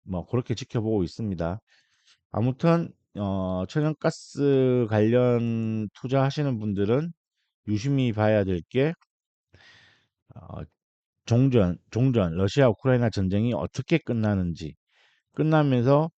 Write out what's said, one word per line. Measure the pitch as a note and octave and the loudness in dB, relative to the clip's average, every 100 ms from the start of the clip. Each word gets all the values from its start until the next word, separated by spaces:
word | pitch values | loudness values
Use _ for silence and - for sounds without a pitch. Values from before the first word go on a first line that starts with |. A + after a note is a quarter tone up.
뭐 | - F2+ D#2+ | -10 -10 -4
그렇게 | A#2+ - G#2 | -6 -4 -8
지켜보고 | - B2 G#2+ A2 | -6 -4 -2 -2
있습니다. | E2 - A2 E2+ E2+ - - _ _ _ _ _ _ | -2 -6 -6 -4 -4 -6 -12 _ _ _ _ _ _
아무튼 | G#2+ B2 B2+ E3+ E3+ E3 - _ G2 | -4 -2 0 0 0 -2 -12 _ -8
어, | G2+ F#2+ F#2 F#2 F#2 | -4 -4 -4 -4 -4
천연가스 | D#3 D3+ C#3+ D#3+ - - - C#3+ C3+ C3 B2 A2 | -2 -2 -2 -4 -6 -10 -2 2 2 2 2 2
관련 | G#2+ G#2+ B2 B2 A#2+ A#2 A2+ A2+ A2 G#2+ - | 2 4 4 2 2 0 -2 -4 -4 -6 -10
투자하시는 | B2 C3+ C3+ D3+ C#3+ A2+ | -4 0 0 -2 -4 -2
분들은 | G#2+ G2 G2+ B2+ E3+ - _ _ _ _ - | -2 0 0 0 -2 -10 _ _ _ _ -4
유심히 | G#2 C3+ C#3 B2+ | -4 0 0 0
봐야 | G#2+ G#2+ G#2+ F#2+ | 2 2 2 2
될 | F2+ - | -2 -4
게, | B2 D3+ E3+ _ _ _ _ _ - - _ _ _ _ _ _ - | -2 -2 -4 _ _ _ _ _ -20 -20 _ _ _ _ _ _ -20
어, | - - - _ _ _ _ _ - | -16 -14 -14 _ _ _ _ _ 0
종전, | A#2 C3+ B2 F2+ E2+ _ | 2 6 6 4 0 _
종전, | A2 C3 A#2 F2+ E2 | 0 2 2 0 0
러시아 | G2+ C#3+ C3 | 0 4 2
우크라이나 | G2+ C3 B2+ A#2 | 2 0 2 0
전쟁이 | G2+ F#2 G2+ A#2+ | 0 0 0 0
어떻게 | F#2 E2 - - A#2 | -2 -4 -6 -2 -2
끝나는지, | - A#2 G#2+ G2 F2+ D2 D2+ - _ _ _ _ _ - | -2 -2 0 0 -2 -6 -10 -14 _ _ _ _ _ -4
끝나면서 | D#3 D#3 D3 B2 A#2+ C#3+ D#3+ | 2 2 2 2 4 2 2